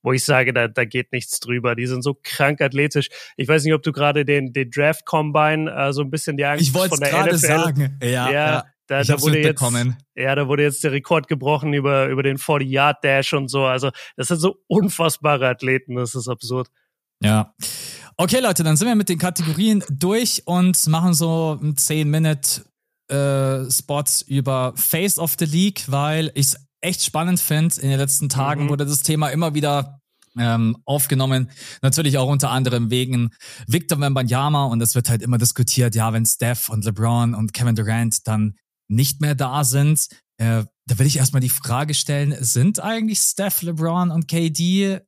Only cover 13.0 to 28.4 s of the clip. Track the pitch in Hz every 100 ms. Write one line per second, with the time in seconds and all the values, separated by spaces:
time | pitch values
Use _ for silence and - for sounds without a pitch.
13 | 143 135 135 147 131 139 135 131 135 -
14 | - - 131 170 175 - _ 202 196 -
15 | 165 - 151 139 131 123 131 131 - 123
16 | 120 131 117 120 117 127 123 _ _ _
17 | _ _ 104 107 104 _ - - - -
18 | - - 175 254 247 180 160 151 220 220
19 | 196 165 180 180 160 156 214 208 - 135
20 | 180 214 247 - - 180 180 180 - 160
21 | 180 156 165 165 160 143 151 143 - 156
22 | 151 156 160 147 - - - _ _ _
23 | _ 139 139 139 135 135 127 131 - 143
24 | 143 - - 139 131 131 127 - - 165
25 | 196 170 165 - 165 160 202 196 - 135
26 | 147 156 160 - 139 - _ _ 170 180
27 | - 156 170 180 - 156 165 - 135 135
28 | 139 - 143 135